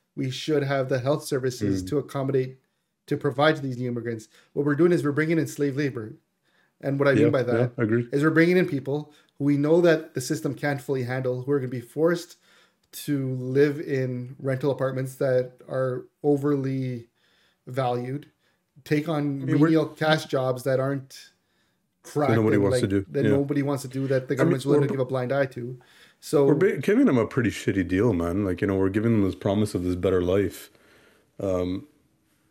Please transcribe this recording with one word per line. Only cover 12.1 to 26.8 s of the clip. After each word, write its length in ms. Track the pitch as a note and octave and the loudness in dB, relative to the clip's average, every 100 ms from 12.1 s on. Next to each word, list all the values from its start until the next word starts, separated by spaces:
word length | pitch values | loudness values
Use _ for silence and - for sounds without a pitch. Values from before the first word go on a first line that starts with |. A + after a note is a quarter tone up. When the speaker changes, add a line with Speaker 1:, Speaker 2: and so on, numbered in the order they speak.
| E3 - - _ _ _ _ _ - - | 0 -6 -20 _ _ _ _ _ -12 -4
Speaker 1:
to 300 | C#3+ C3 C3 | -2 -2 -4
live 440 | B2+ C3 D3 C#3+ | -2 4 4 2
in 540 | D#3+ C3+ B2+ B2+ B2 C3 | -4 -4 -2 -4 -10 -8
rental 320 | C3+ C3 C#3+ | -4 -2 0
apartments 440 | C3 C3 C3 C3+ - | 0 -2 -2 -6 -2
that 380 | C#3 B2+ B2+ - - | 0 2 0 -8 -8
are 360 | C3 C3 B2 - _ | -4 -2 -4 -10 _
overly 840 | D3 C#3+ C#3+ C#3+ C3+ C3+ C3 A#2+ A#2 _ _ _ _ _ - | 0 2 2 0 -2 -4 -4 -8 -12 _ _ _ _ _ -10
valued, 600 | B2+ B2 B2 B2 C#3+ - _ _ _ _ _ | -4 -2 -2 -4 -8 -12 _ _ _ _ _
take 260 | - D3+ D#3 | -2 -2 0
on 320 | D3+ D3 C#3 | -2 -2 -4
Speaker 2:
I 40 | C3 | 0
mean, 140 | C#3 | 4
we're 80 | D#3 | 4
Speaker 1:
menial 200 | D#3+ D#3 | 4 0
cash 380 | - D#3 D#3 - | -2 0 0 0
jobs 380 | C#3 B2+ B2 | -2 0 -2
that 160 | C3+ B2+ | -2 0
aren't 520 | C3+ C#3 C3+ - - _ _ _ _ _ _ _ | 0 -4 -8 -20 -20 _ _ _ _ _ _ _
cracked 260 | - D3 C#3 | -8 -2 2
Speaker 2:
That 40 | A2+ | 4
nobody 200 | G#2+ G#2 | 4 4
Speaker 1:
and, 80 | |
Speaker 2:
wants 160 | G2+ B2 | 2 2
to 40 | |
Speaker 1:
like, 60 | G#2+ | 0
Speaker 2:
do. 160 | G2+ F#2+ | 0 -2
Speaker 1:
that 120 | C#3+ C#3 | -2 2
Speaker 2:
Yeah. 60 | |
Speaker 1:
nobody 320 | C#3 C#3 C#3+ | 2 0 -2
wants 180 | C#3 C#3 | -2 -4
to 40 | C3 | -6
do, 180 | C3+ C3+ | -6 0
that 200 | C3 C3 | 0 0
the 60 | |
Speaker 2:
I 20 | C3 | 0
mean, 20 | |
Speaker 1:
government's 280 | E3 C3+ C3+ | 2 2 2
willing 160 | C#3+ | 2
Speaker 2:
we're 60 | C3+ | 2
Speaker 1:
to 60 | |
Speaker 2:
b- 40 | C3+ | 0
Speaker 1:
give 20 | |
a 40 | B2+ | -2
blind 260 | C3 B2 | -2 -2
eye 120 | C#3 C3+ | 0 -2
to. 300 | B2+ A#2+ C3 _ - - _ | -4 -10 -12 _ -20 -20 _
So 260 | - D3+ C#3 | -2 2 4
Speaker 2:
We're 100 | D3 | 4
ba-, 220 | F#3+ | 4
giving 280 | A3 | 0